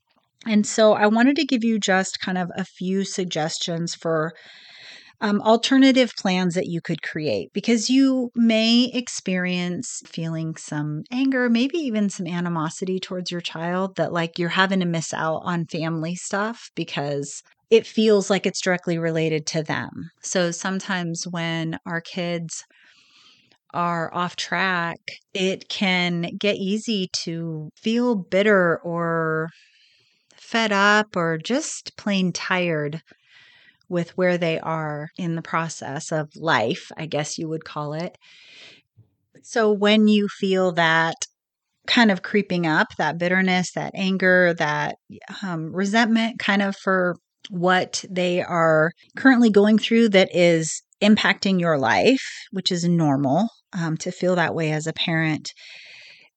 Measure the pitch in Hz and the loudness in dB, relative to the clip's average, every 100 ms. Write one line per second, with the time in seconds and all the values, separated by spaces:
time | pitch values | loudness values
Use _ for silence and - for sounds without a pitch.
0 | _ _ _ _ - 208 208 - 214 208 | _ _ _ _ 0 2 2 4 4 6
1 | 208 220 254 285 294 254 233 220 202 190 | 4 4 4 2 0 0 0 0 2 0
2 | 185 - - 185 175 - 185 - 185 190 | 0 -6 -6 -4 -4 -6 -10 -8 -4 -2
3 | 196 - 180 165 156 - - 170 170 - | -2 -4 -4 -4 -4 -4 -6 -4 -6 -6
4 | 170 160 160 - - - - - - - | -2 -2 -2 -6 -20 -20 -20 -20 -20 -20
5 | - _ 208 202 214 226 - 269 269 254 | -20 _ -2 0 2 2 4 6 6 6
6 | 240 - 202 185 180 170 - 165 - 160 | 2 0 0 0 0 0 -2 -4 -4 -6
7 | - 165 151 104 82 202 196 233 214 262 | -6 -6 -2 -2 -4 -6 0 0 2 4
8 | 269 262 240 240 226 220 226 240 247 247 | 4 2 -2 2 4 4 4 4 4 0
9 | 240 - - 185 180 180 180 175 - - | -6 -8 -4 -2 0 -2 -2 -4 -8 -12
10 | - - 165 160 160 156 - 151 147 151 | -12 -8 -6 -4 -6 -8 -8 -6 -4 -6
11 | - 247 269 262 247 233 269 349 285 214 | -6 -2 0 0 2 2 0 -2 -2 -2
12 | 202 - 170 175 175 170 156 - 190 185 | -2 -4 -6 -4 -2 -2 -4 -6 -6 -6
13 | - 185 180 175 175 - 170 180 190 185 | -6 -8 -6 -8 -8 -8 -4 -4 -4 -4
14 | 156 170 170 175 170 180 190 190 175 165 | -4 -2 -4 -4 -2 0 0 0 0 -2
15 | - - 160 160 - 170 160 170 160 165 | -4 -4 -4 -4 -4 -4 -4 -6 -6 -4
16 | 160 180 - 196 214 233 - - 165 - | -6 -8 -6 -4 -4 -8 -12 -10 -8 -6
17 | 143 143 143 - - _ _ 226 220 - | -4 -4 -6 -12 -20 _ _ 2 2 2
18 | 220 208 190 190 196 - - 180 - 165 | 4 4 4 0 0 -4 -2 -2 -2 -2
19 | 165 160 160 156 151 165 156 139 117 - | 0 0 0 -2 -2 -4 -4 -4 -6 -10
20 | 170 - - 190 175 170 196 190 - 185 | -16 -14 -6 -2 -2 -2 -6 -6 -4 -4
21 | 170 165 180 170 165 165 160 165 - 165 | -4 -6 -8 -6 -4 -4 -4 -8 -8 -8
22 | - - 175 175 165 - - _ _ _ | -8 -6 -4 -6 -8 -12 -16 _ _ _
23 | _ _ _ _ _ _ _ - 175 170 | _ _ _ _ _ _ _ -6 -4 -2
24 | 160 - 175 - - 175 190 180 170 - | -4 -4 -6 -6 -6 -2 -2 -2 -4 -8
25 | - - _ 202 185 190 - - 196 180 | -14 -20 _ -4 -2 -4 -8 -4 0 0
26 | 175 175 170 196 202 208 190 214 214 208 | 0 -2 -4 -4 -2 -2 -2 -4 -2 -4
27 | 185 - - 165 165 156 151 - 220 233 | -4 -6 -8 -6 -6 -8 -12 -8 -4 0
28 | 247 220 175 185 208 196 175 160 175 170 | 0 -2 0 0 4 4 4 0 -2 -4
29 | 170 165 160 160 160 - _ _ _ _ | -2 -2 -2 -2 -4 -10 _ _ _ _
30 | _ _ _ _ - 226 220 196 202 208 | _ _ _ _ -6 -2 0 2 4 4
31 | 214 185 165 160 156 254 320 - - - | 2 -2 -2 -2 -2 -4 -4 -10 -14 -10
32 | - 196 185 170 - 185 175 156 147 160 | -4 0 0 -2 -2 -2 0 -2 -4 -8
33 | - _ _ _ - _ _ _ _ 175 | -12 _ _ _ -20 _ _ _ _ -4
34 | 170 - 180 175 170 160 - 160 156 147 | -4 0 0 2 0 -2 -4 -6 -6 -8
35 | 151 - 180 165 156 165 165 - 113 139 | -10 -8 -6 -6 -4 -4 -4 -8 -10 -10
36 | - 156 151 147 156 139 113 170 - - | -6 -6 -6 -6 0 0 0 -4 -8 -14
37 | 160 147 151 - 165 160 - 151 147 156 | -6 -6 -6 -8 -8 -8 -10 -10 -8 -8
38 | 175 - _ - - - - - _ _ | -10 -12 _ -20 -20 -20 -20 -20 _ _
39 | _ _ _ _ - 240 220 208 208 214 | _ _ _ _ -6 0 2 4 4 6
40 | 214 208 202 - 196 185 185 170 165 165 | 6 4 2 -2 0 2 2 2 4 4
41 | 165 160 - _ _ _ _ _ - - | 2 -2 -10 _ _ _ _ _ -2 4
42 | 226 180 - 208 196 175 170 156 214 - | 4 2 0 -2 0 0 0 2 0 0
43 | 156 165 175 185 185 180 175 - 147 - | -2 -2 0 2 2 2 0 -4 -8 -4
44 | 190 190 190 180 180 175 151 147 147 - | -2 2 4 6 4 2 -2 -2 -4 -6
45 | _ - - 196 190 165 160 165 196 220 | _ -20 -18 -12 -8 -6 -6 -4 0 2
46 | 233 226 226 - - 202 196 196 - 185 | 2 2 0 -2 0 0 0 -2 0 0
47 | 180 170 _ _ - 180 175 185 151 - | 0 -4 _ _ -14 -2 2 2 0 -6
48 | - 185 180 175 - 170 165 156 156 - | -8 -4 -2 -2 -2 2 4 4 2 -2
49 | _ - 269 247 240 202 208 214 - 226 | _ 2 4 6 6 6 6 6 4 4
50 | 233 190 190 175 175 165 160 - - _ | 6 6 4 4 4 4 0 -6 -14 _
51 | 202 214 180 190 202 185 170 151 113 101 | 4 6 4 0 0 0 2 2 4 4
52 | 110 262 - - - 190 - 175 175 170 | 4 4 0 -14 -10 -6 -4 -2 2 2
53 | 151 139 139 151 226 - _ 190 165 156 | 2 2 2 0 0 -4 _ -6 -4 -4
54 | 185 - 180 180 160 165 160 156 160 160 | -6 -4 0 2 0 -2 -2 -4 -6 -6
55 | - 160 160 151 - - - - - - | -2 0 0 -2 -8 -18 -20 -20 -20 -20
56 | - - _ | -20 -20 _